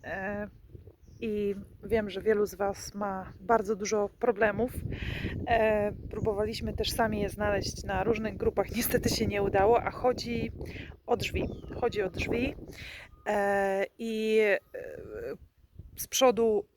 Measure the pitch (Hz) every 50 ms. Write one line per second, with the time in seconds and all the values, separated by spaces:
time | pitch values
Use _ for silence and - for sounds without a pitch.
0 | - 131 160 190 190 196 208 208 208 202 - - - - - - - - - _
1 | - - - - - 226 208 208 208 202 202 196 196 - - - - 202 214 226
2 | 214 202 180 190 185 214 220 208 208 196 - 180 208 196 196 - - - - 202
3 | 208 202 190 190 185 - - - - - 233 220 208 190 220 185 208 196 220 214
4 | 202 202 - _ - 240 226 202 220 208 202 202 226 254 - - - - - -
5 | - - - - - - - - - - - 226 220 220 214 214 208 208 208 -
6 | - - - 214 208 226 208 196 214 214 226 - 233 220 208 - 220 - - -
7 | 233 220 214 - - 196 - - 208 208 202 196 - - - - - 196 202 185
8 | 190 214 233 214 220 214 202 - - - - - 196 - - 220 240 - - 240
9 | 220 - - - 220 202 202 202 202 196 196 196 190 214 233 233 - - - -
10 | - 254 247 233 - 233 233 233 226 233 - - - - - - - - - -
11 | _ - 240 226 - - - 175 170 - - - - - - - - 240 - 202
12 | 202 185 - 135 - - - 233 247 277 - - - - - - - - - -
13 | - - - - - - 208 208 202 202 202 202 196 196 190 196 196 - _ _
14 | 233 226 226 220 220 220 220 220 214 208 196 - _ _ - - - - 76 -
15 | 90 104 107 107 113 123 143 - - - _ _ _ _ _ - - - - -
16 | - - - - 254 254 226 202 233 226 214 202 - _ _